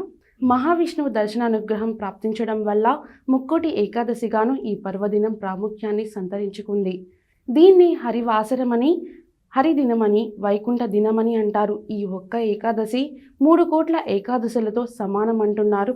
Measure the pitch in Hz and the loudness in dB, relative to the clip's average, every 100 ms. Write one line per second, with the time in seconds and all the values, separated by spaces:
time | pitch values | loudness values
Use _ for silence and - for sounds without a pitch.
0 | 381 - _ _ 254 247 285 339 339 - | -10 -16 _ _ 0 2 2 0 0 -2
1 | 277 220 214 220 233 220 214 214 226 220 | -2 0 -2 0 0 0 -2 -4 -4 -6
2 | 202 - 220 220 220 220 214 208 226 294 | -8 -6 -6 -4 -4 -2 0 2 2 0
3 | - - - 262 262 320 320 - 202 233 | -4 -14 -2 -2 0 -2 0 -2 -2 -2
4 | 233 226 220 220 233 269 233 202 196 190 | -4 -4 -2 0 0 -2 -4 -6 -6 -4
5 | 202 208 214 214 196 185 208 214 214 208 | -2 0 0 -2 -6 -6 -8 -6 -4 -4
6 | 214 214 185 202 202 196 214 202 190 185 | -4 -8 -8 -6 -6 -8 -6 -2 -2 -6
7 | 185 _ _ _ - 247 359 370 349 285 | -12 _ _ _ -2 8 8 10 6 4
8 | 240 226 233 214 220 254 247 233 269 359 | -4 -2 0 0 0 -2 0 2 2 0
9 | - - _ _ _ 262 302 294 254 226 | -4 -18 _ _ _ 0 2 2 2 2
10 | 214 208 214 - 202 208 214 240 233 208 | 4 2 0 -4 -2 -2 0 -2 0 2
11 | 214 220 226 226 214 208 208 214 - 214 | 2 2 2 0 0 0 0 -2 -6 -6
12 | 202 185 185 233 226 208 226 220 220 247 | -6 -8 -6 -4 -2 -2 -2 -2 -2 -2
13 | 285 - - _ 285 330 330 311 320 330 | -4 -8 -20 _ 4 4 4 2 0 -2
14 | - 196 196 247 226 233 214 220 240 - | -2 -4 -2 -4 -2 -2 -2 -2 -6 -6
15 | 196 202 214 226 208 208 208 202 202 | -4 0 0 0 0 2 2 2 0